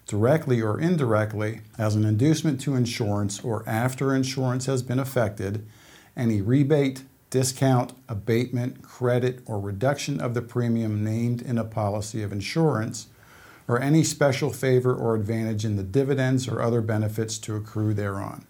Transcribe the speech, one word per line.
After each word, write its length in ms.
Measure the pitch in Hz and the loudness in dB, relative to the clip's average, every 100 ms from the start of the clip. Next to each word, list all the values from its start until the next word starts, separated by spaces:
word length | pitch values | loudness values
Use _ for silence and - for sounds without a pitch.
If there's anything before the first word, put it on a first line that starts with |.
| - | -6
directly 560 | 104 117 160 151 120 | 2 4 4 2 2
or 160 | 110 104 | 2 0
indirectly, 840 | 165 170 120 107 107 101 107 113 - - | 2 2 2 2 0 -2 -4 -6 -12 -2
as 200 | 107 107 | 0 2
an 80 | |
inducement 560 | 107 107 143 156 165 127 | 2 4 4 4 2 -2
to 160 | - 127 | 0 0
insurance 640 | 117 - 107 101 104 - | 0 -2 -2 0 -2 -4
or 280 | 123 107 110 | -6 -6 -2
after 460 | 110 127 131 135 | 0 0 0 0
insurance 520 | 135 131 - 127 127 131 | 2 0 -2 -2 -2 -2
has 140 | 135 | -2
been 200 | 123 123 | -2 -2
effected, 640 | 131 131 107 104 95 104 - - - - - - | -2 0 -2 -2 -4 -6 -8 -18 -20 -20 -14 -2
any 240 | 117 107 | 0 0
rebate, 640 | 101 139 139 151 135 131 - _ _ | 2 4 4 4 2 -2 -12 _ _
discount, 640 | 127 131 - 135 127 131 - - | -2 0 2 4 4 2 -6 -10
abatement, 720 | 101 - 117 123 123 123 - | -6 0 0 0 -2 -4 -8
credit, 600 | - - 123 123 127 127 | -16 -4 0 2 0 -4
or 140 | - 107 | -8 -6
reduction 640 | 101 98 127 147 - 139 | -6 -2 0 0 -2 -4
of 140 | 123 | -2
the 60 | 120 | -4
premium 640 | 120 123 120 117 113 104 | -4 -2 0 0 0 -2
named 400 | 107 110 117 120 | -2 0 0 -2
in 160 | 135 117 | -2 -4
a 60 | |
policy 580 | 107 110 104 104 101 110 | -2 -2 -2 -2 -4 -6
of 80 | 101 | -6
insurance, 800 | 104 101 160 160 113 110 110 - - - - - - - | -6 -4 2 2 2 -2 -8 -14 -20 -20 -20 -20 -14 -2
or 80 | 120 | 0
any 200 | 139 160 | 4 4
special 480 | 135 - 143 131 147 | 4 2 2 2 -2
favor 440 | 110 131 127 127 | -2 2 4 4
or 200 | 127 120 | 2 0
advantage 480 | 110 107 113 113 107 | 0 0 -2 -2 -2
in 140 | 110 101 | -2 -2
the 60 | |
dividends 680 | 98 135 135 131 131 131 120 | 0 0 2 2 2 0 0
or 140 | 107 | -2
other 180 | 120 117 | 0 0
benefits 560 | 107 107 107 107 110 - | 0 0 0 -2 -4 -6
to 180 | - | -6
accrue 380 | 107 107 107 107 | -8 -6 -2 -2
thereon, 540 | 104 104 98 101 - | 0 -2 -4 -8 -10